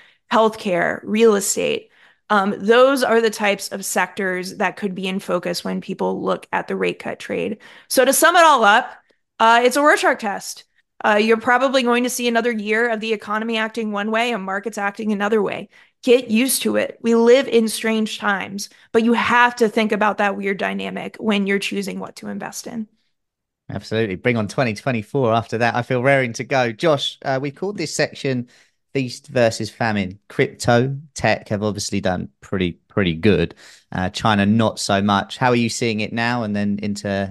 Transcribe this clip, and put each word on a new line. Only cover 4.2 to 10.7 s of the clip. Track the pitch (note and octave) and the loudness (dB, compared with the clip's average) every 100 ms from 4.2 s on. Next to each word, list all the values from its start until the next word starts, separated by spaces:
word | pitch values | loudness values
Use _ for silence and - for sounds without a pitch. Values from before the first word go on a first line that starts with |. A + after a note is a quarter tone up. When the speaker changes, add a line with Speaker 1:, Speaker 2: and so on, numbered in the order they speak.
| F#3+ F3+ F#3 F#3+ | -4 -4 -6 -4
Speaker 1:
that | F#3 F3 | -4 -2
could | G3+ | -8
be | F#3 F#3 | -6 -6
in | F#3+ | -6
focus | - F3+ F3 F3 | -4 -4 -4 -6
when | F#3+ F#3 | -6 -8
people | F#3 F#3 F#3 F#3+ | -8 -4 -4 -2
look | F3+ F#3 - | -4 -4 -4
at | F3+ - | -6 -4
the | |
rate | F#2+ F3+ E3+ | -4 -4 -4
cut | - - | -10 -10
trade. | - F3+ F3 G#3+ - - _ | -8 -6 -6 -8 -14 -20 _
So | - | 2
to | B3+ | 4
sum | C4 D#4+ | 4 4
it | F4 | 6
all | D#4+ C4+ | 6 6
up, | G3+ A3 B3+ - _ _ _ - | 6 4 2 -10 _ _ _ 2
uh, | A3+ A#3 | 4 6
it's | B3 C#4+ | 4 4
a | |
Rorschach | D4+ G4+ F4 B3+ | 4 4 2 0
test. | G#3+ F#3+ - - _ | -4 -6 -10 -16 _